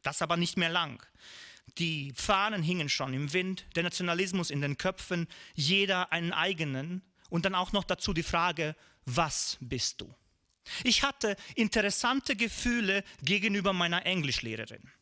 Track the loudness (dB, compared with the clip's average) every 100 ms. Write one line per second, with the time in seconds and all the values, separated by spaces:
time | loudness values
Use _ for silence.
0 | -2 0 2 2 2 2 2 2 -2 -6
1 | -18 _ -20 -20 -20 -20 -18 -2 -2 -2
2 | -6 -6 2 4 4 2 0 0 0 -2
3 | -2 -2 0 0 -2 -6 -4 -2 -2 -2
4 | 0 0 0 0 0 -2 -2 0 -2 -4
5 | -4 -2 -2 -8 -14 -4 2 4 4 2
6 | 0 0 0 0 -2 0 -2 -4 -4 -8
7 | _ _ -4 0 2 0 2 0 0 -2
8 | 0 0 2 2 2 0 -4 -4 -18 _
9 | -2 0 2 0 -4 -6 -6 -4 -4 -6
10 | -14 -18 _ _ _ _ -12 -2 2 4
11 | 2 2 -2 -2 -6 0 2 4 2 2
12 | 2 2 0 0 -2 0 0 2 2 0
13 | -2 -4 0 2 2 2 2 2 0 0
14 | 0 0 0 -2 -4 -8 -10 -14 -20 _